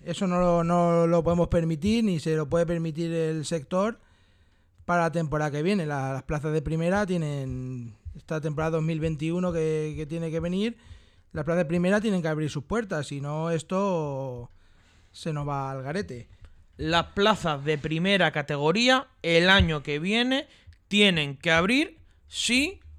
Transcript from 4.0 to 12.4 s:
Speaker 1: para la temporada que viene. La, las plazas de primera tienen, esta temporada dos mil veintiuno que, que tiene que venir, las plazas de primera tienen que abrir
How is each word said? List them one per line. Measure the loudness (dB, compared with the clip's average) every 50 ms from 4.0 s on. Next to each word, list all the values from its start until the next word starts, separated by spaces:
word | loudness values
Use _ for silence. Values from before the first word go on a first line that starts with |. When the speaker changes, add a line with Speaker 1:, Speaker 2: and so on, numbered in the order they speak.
| _ _ _ _ _ _ _ _ _ _ _ _ _ _ _ _ -4
Speaker 1:
para | 0 0 2 2
la | 2
temporada | 0 -2 -2 -2 -2 -2 -2 -2
que | -2 -2
viene. | 0 0 0 0 0
La, | -2 -4 -4 -4 -4 -6
las | -6 -6
plazas | -6 -6 -4 -2 -2
de | -2 -2
primera | -2 -2 -2 0 0 0 0 0 0
tienen, | 0 0 -2 -2 -2 -4 -4 -6 -6 -6 -6 -6 -8 -8 -8 -10 -12 -16 -14 _ -16 -16
esta | -16 -10 -6 -6 -4
temporada | -4 -4 -2 -2 -2 0
dos | 0 0 0
mil | 0 -2 -2
veintiuno | -2 -2 -2 -2 -2 -2 -2 0 -2 -2 0
que, | 0 0 0 0 -2 -2 -4 -6
que | -8 -8 -8
tiene | -6 -6 -6 -4
que | -4 -4
venir, | -4 -2 -2 -2 -2 -2 -4 -8 -14 -20 -20 -20 -20 _ _ _ _ _
las | -10 -6 -4
plazas | 0 0 0
de | 0
primera | 0 0 0 2 2 2 2
tienen | 2 0 0 0
que | 0 -2
abrir | -2 -2